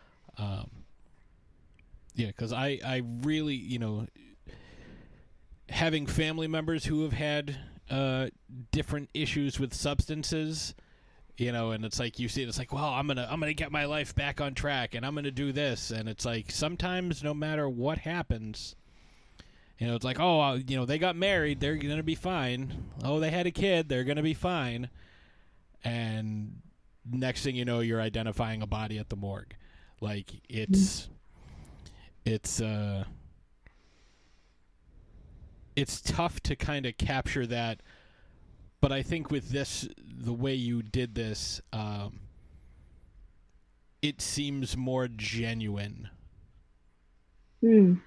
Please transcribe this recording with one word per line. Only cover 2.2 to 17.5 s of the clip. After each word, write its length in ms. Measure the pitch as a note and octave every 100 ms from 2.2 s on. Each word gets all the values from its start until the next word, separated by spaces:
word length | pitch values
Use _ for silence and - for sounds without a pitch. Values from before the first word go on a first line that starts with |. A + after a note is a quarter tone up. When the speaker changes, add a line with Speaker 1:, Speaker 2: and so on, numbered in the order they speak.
| A2
Speaker 1:
'cause 220 | - A2+
I, 260 | A#2 C#3 C#3 C3
I 160 | B2+ A#2+ A#2
really, 340 | C#3+ D#3 D3+ C3
you 240 | F#2 B2
know, 280 | A2+ G#2+ A2+ - - - - - - - - - - - - - - - -
having 360 | A#2+ E3 D#3 C#3+
family 420 | - D#3 D#3+ D#3+
members 380 | D#3+ D#3+ E3 -
who 180 | D#3
have 100 | D#3
had, 440 | A2+ D3+ D3 C#3+ C3+ - - -
uh, 400 | C3+ C3+ C3 C3 - - B2+ A#2
different 380 | D#3 - D3 C#3+
issues 460 | D3 D3+ D3+ C#3+ -
with 140 | C3+
substances, 1000 | - C#3+ C#3+ - D#3 D3+ D#3+ D#3 D#3+ - - - - - - - -
you 140 | A#2+
know, 200 | A#2+ A2+
and 120 | A2
it's 160 | A2 -
like, 200 | A#2+ A#2+
you 100 | A#2+
see 140 | C#3
it, 40 | A#2+
it's 100 | A2+
like, 140 | B2+
"Well, 120 | C#3 D3
I'm 220 | B2+ D3
gonna, 200 | C3 A#2+
I'm 100 | D#3+
gonna 140 | D3+
get 180 | D#3 D#3
my 140 | D3+ C#3+
life 300 | D3+ C#3 -
back 240 | C#3+ C#3
on 140 | C#3+
track, 400 | C3 D3 C3+ A#2 A#2+
and 100 | C3
I'm 100 | D3+
gonna 160 | C#3+
do 200 | B2+ C#3+
this." 400 | C#3 C#3+ A2+ -
And 160 | A2+ A2
it's 180 | G#2+ B2
like, 260 | A2+ G#2+
sometimes 720 | - D#3 F3 F3+ F3+ F3+ D3
no 100 | D3
matter 340 | D3 D3+